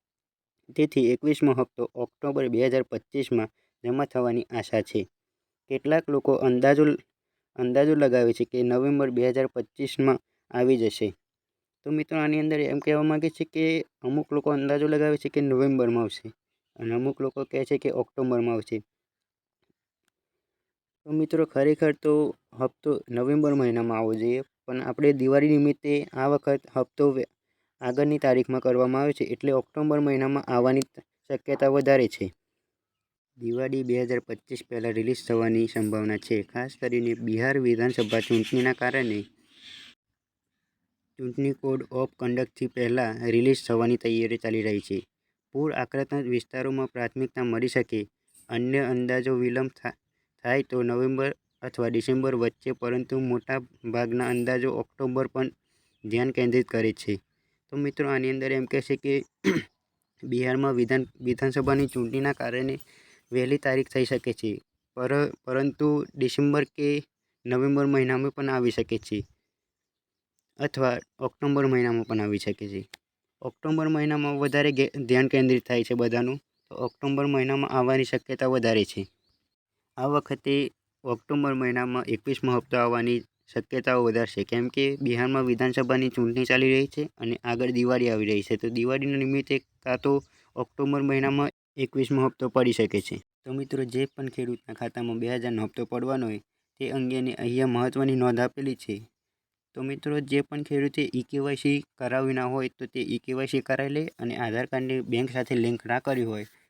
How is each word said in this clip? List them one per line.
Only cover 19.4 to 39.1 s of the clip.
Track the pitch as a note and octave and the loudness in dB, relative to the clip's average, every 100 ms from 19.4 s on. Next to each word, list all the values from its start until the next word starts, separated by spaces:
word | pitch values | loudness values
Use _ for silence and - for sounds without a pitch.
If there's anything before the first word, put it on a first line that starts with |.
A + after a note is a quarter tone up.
| _ _ _ _ _ _ _ _ _ _ _ _ _ _ _ _ D3+ | _ _ _ _ _ _ _ _ _ _ _ _ _ _ _ _ -6
તો | |
મિત્રો, | D#3 D#3 D#3+ D#3+ | -2 0 0 0
ખરેખર | C#3 C#3+ D3+ D#3 | 2 2 4 2
તો | C#3+ D3+ D3+ D3 - _ A#2+ | 2 2 2 2 -4 _ -4
હપ્તો | C3 - D3+ C3+ - | -4 -2 -4 -4 -2
નવેમ્બર | A#2+ B2+ D3 D3 | -2 0 2 2
મહિનામાં | C#3+ B2 A#2 A#2 A2+ | 4 2 2 0 0
આવવો | A2 | 0
જોઈએ, | A2 A#2 B2+ C3+ _ - | 0 0 -2 -4 _ -10
પણ | B2+ | -6
આપણે | B2+ - D3 | -6 2 2
દિવાળી | C#3 C3 C#3 D3+ | 4 4 4 6
નિમિત્તે | D3+ D3 - D3 D3 C#3 | 6 4 2 0 -2 -2
આ | C3 C3+ | -2 0
વખત | D3 - C#3 - C3+ | 2 2 -2 -2 -4
હપ્તો | B2+ - C#3+ | -2 2 2
વે-, | C3 - _ _ _ _ - | 2 -4 _ _ _ _ -8
આગળની | B2+ B2+ D3 D3 | -4 0 2 2
તારીખમાં | C3+ B2+ B2 C3 | 4 4 2 0
કરવામાં | B2+ B2 B2+ C3 | 2 2 2 2
આવે | D3 | 0
છે, | C#3 | 0
એટલે | - A2+ C#3 | -4 -4 0
ઓક્ટોબર | C3 - - D3+ D3 | 0 -2 -2 0 2
મહિનામાં | C#3+ C3+ C3+ C#3 | 2 2 0 -2
આવવાની | - B2 B2+ C3 | 0 2 4 2
ત-, | C3 - - _ - | 0 -6 -20 _ -8
શક્યતા | C3+ - C#3 C#3 | -8 -4 0 2
વધારે | C#3 C3+ C3+ A#2 | 4 6 4 4
છે. | - F#2+ - _ _ _ _ _ _ _ _ _ B2 | -2 -8 -10 _ _ _ _ _ _ _ _ _ -10
દિવાળી | A#2 A#2+ C3 C3+ | -6 -4 -2 -2
બે | B2+ B2 | 0 0
હજાર | B2 B2 | 0 -2
પચીસ | - A2+ - B2+ - | -4 -10 -12 -14 -10
પહેલાં | A#2 A#2 | -6 -4
રિલીઝ | A2 A2 B2+ - | -2 -2 -2 0
થવાની | A#2 A2+ A2+ A2+ | 0 2 2 2
સંભાવના | A2+ A2 G#2+ G#2+ G#2 | 0 -2 -2 -2 -4
છે. | - A2 | -2 -4
ખાસ | G2+ B2 B2+ - | -2 -8 -8 -6
કરીને | B2+ B2 A#2+ | -2 0 0
બિહાર | A2+ A2+ A2 B2+ C#3 | -2 -2 0 2 2
વિધાનસભા | B2 A2+ B2 B2 G#2+ A2+ | 2 2 2 0 0 0
ચૂંટણીના | - A#2 A2 C3 B2+ | 2 0 2 0 0
કારણે | B2+ B2 C3+ A#2+ | 0 -2 0 -2